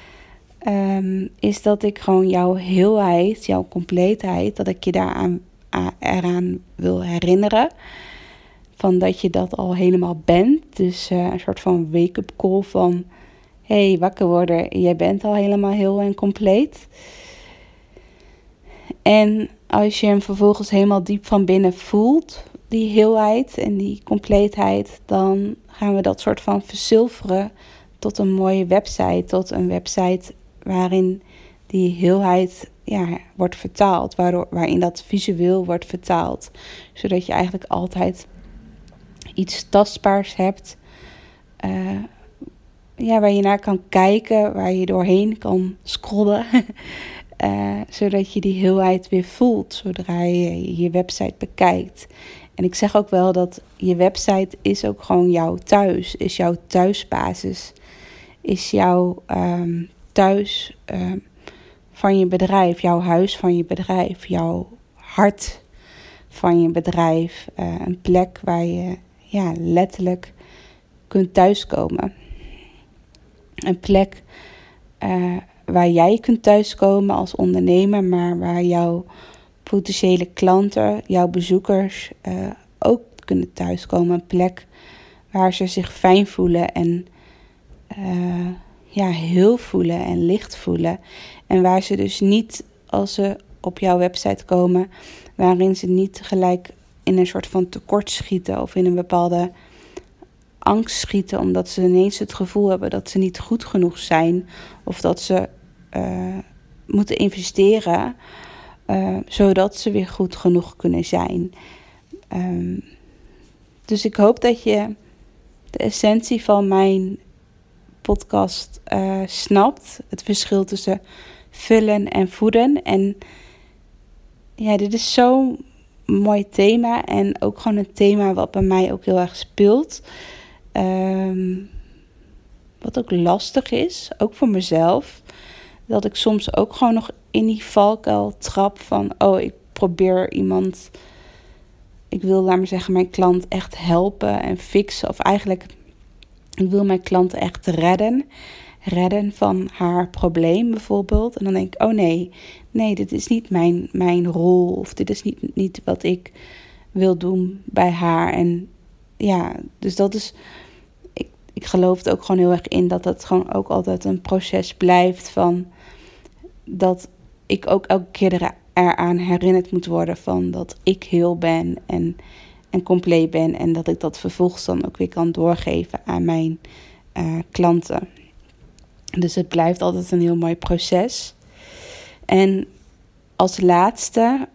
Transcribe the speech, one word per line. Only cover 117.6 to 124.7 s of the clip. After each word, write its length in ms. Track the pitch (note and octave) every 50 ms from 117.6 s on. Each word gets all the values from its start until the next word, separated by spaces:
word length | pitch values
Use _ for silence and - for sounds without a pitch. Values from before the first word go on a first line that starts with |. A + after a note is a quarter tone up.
| _ _ _ _ _ - _ _
podcast, 800 | - - G3+ - - - - - F#3+ F#3 - - - - - - -
eh, 360 | - - G3 F#3+ F#3+ F#3+ G3 F#3+
snapt. 760 | F#3 - - - - G3+ G3 G3+ C4 D4 - - - - - - -
Het 140 | - - -
verschil 420 | - G3+ - - - G#3 G3 F#3+
tussen 360 | F#3+ G#3 G3 - G3 F#3+ G3 - - - - - - - - - _
vullen 580 | - - - - A3 A3 G#3+ G#3+ G#3 G#3 G3+ -
en 200 | - G3 F#3+ F#3
voeden. 540 | - - G#3+ A3 A3 A#3 A#3+ C4+ D4 C#4+ -
En 340 | - G3 F#3+ G3 G3 G3+ - - - - - - - - _ _ _ _ _ _ _ _ _ _ _ - - - - _ _ _ - -
ja, 220 | - A3 G#3+